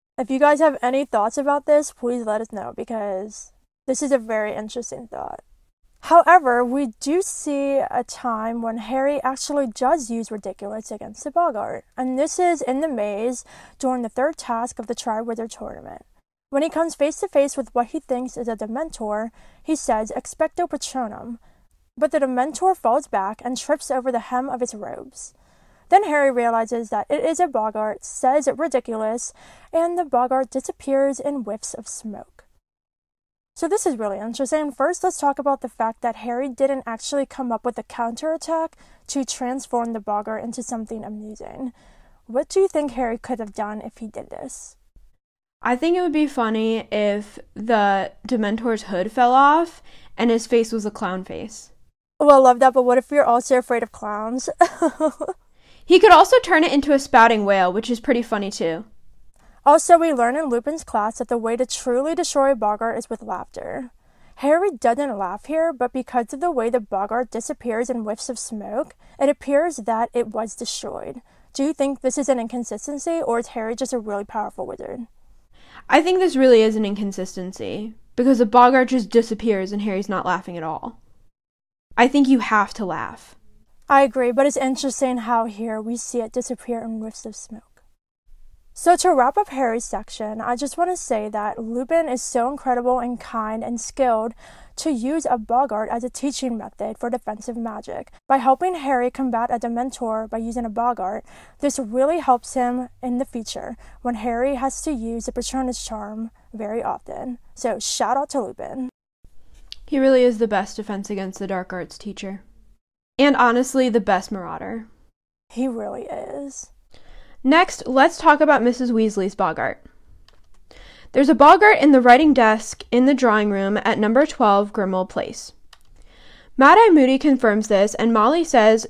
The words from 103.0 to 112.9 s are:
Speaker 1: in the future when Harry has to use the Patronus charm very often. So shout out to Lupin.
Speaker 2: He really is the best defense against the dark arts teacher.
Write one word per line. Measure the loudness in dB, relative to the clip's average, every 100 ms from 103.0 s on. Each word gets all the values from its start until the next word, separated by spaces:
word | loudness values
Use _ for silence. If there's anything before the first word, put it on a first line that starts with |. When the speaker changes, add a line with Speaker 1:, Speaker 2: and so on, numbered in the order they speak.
Speaker 1:
in | -6 -4
the | -4
future | -8 -10 -10 -10 -14 -16 -10
when | -6
Harry | -4 -4 -2 -2
has | -2 -4 -4
to | -6
use | -4 -6 -6 -8
the |
Patronus | -8 -6 -4 -4 -6
charm | -8 -10 -10 -10 -10 _ _
very | -12 -6 -6
often. | -4 -6 -10 -12 -10 -12 -16
So | -8 -6 -4
shout | -6 -4 -2 -2
out | -2
to | -4
Lupin. | -6 -8 -12 -10 -10 -12 _ _ -20 -20 -20 -20 -18 -16 -4
Speaker 2:
He | 2
really | 6 6
is | 6 4
the | 0
best | 0 -4 -8
defense | -8 -8 -6
against | -8 -8 -8
the | -6
dark | -6 -6
arts | -10 -12 -14
teacher. | -14 -12 -12 -12 -16 -20 -20 _ _